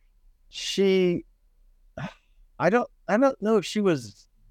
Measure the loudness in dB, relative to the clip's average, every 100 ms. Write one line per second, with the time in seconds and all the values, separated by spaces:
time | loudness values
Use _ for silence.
0 | _ _ _ _ _ -12 -6 0 2 2
1 | 2 -2 -6 _ _ _ _ _ _ -14
2 | -14 -16 _ _ _ -2 0 0 -2 _
3 | -2 2 2 0 0 0 0 -2 0 0
4 | -4 -20 _ _ _